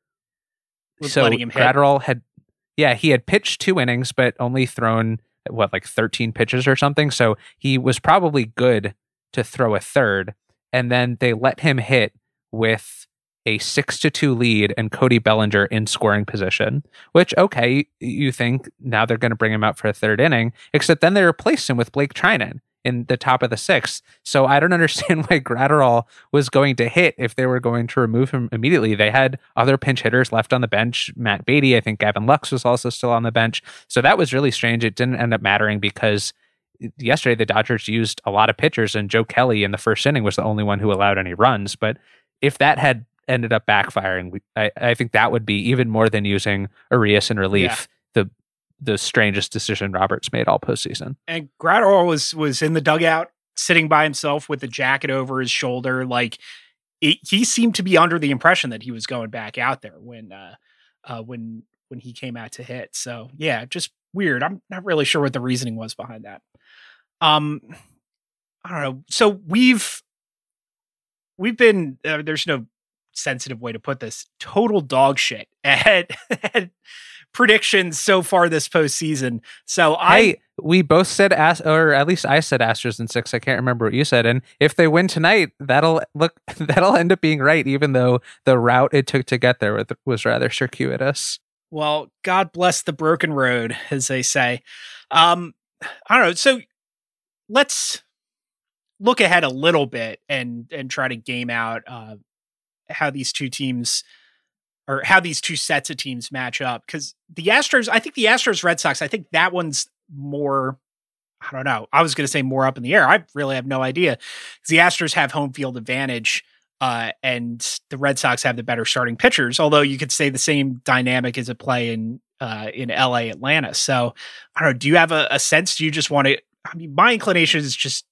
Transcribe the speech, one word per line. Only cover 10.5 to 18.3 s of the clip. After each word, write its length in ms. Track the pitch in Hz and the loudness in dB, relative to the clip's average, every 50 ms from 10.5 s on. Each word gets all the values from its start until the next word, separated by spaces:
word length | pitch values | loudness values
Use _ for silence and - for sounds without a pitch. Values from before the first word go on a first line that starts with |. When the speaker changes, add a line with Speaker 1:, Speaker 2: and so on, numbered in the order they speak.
| _ _ _ _ - | _ _ _ _ -4
Speaker 2:
and 180 | 127 123 120 | -2 0 0
then 260 | 123 123 123 123 120 - | 0 0 0 0 -2 -2
they 120 | 131 123 117 | -2 -2 0
let 280 | 110 120 131 - - | 0 0 -2 -2 0
him 180 | - 160 139 131 | 0 0 0 0
hit 340 | 113 - 131 127 107 - - _ _ _ _ _ _ _ | 0 2 2 2 2 2 -2 _ _ _ _ _ _ _
with 560 | - 110 113 110 113 107 - - - - - _ _ _ _ _ _ _ _ | -4 -2 0 0 0 0 -2 -10 -18 -20 -20 _ _ _ _ _ _ _ _
a 140 | 113 107 107 | -4 -2 -2
six 400 | - - - - 147 - - - | -4 -2 -2 -2 -2 -2 -4 -2
to 100 | - 156 | -2 -2
two 240 | - - - 147 131 | 0 0 0 0 0
lead 380 | 117 120 120 113 104 104 101 - | 2 2 2 4 4 2 2 0
and 160 | - 110 107 - | -2 -4 -4 -2
Cody 260 | - 131 127 123 117 | 0 2 4 4 4
Bellinger 460 | 113 107 107 110 107 107 104 101 101 | 4 4 4 4 2 2 2 2 2
in 220 | 98 - 110 110 104 | 2 0 -2 -2 -2
scoring 360 | - - - 107 101 104 101 | -4 0 0 2 2 2 0
position, 600 | - - 104 98 92 - - 104 104 123 143 147 _ _ - - _ | -2 -4 -4 -2 -2 -2 -2 -2 -2 -2 -4 -6 _ _ -20 -20 _
which, 240 | - 165 180 - - | 2 2 2 4 4
okay, 520 | - 180 202 - - 120 123 127 139 147 - _ _ | 2 2 2 2 0 0 2 2 0 -2 -4 _ _
you 320 | - 123 - - 147 135 | -8 -8 -4 -2 -2 -2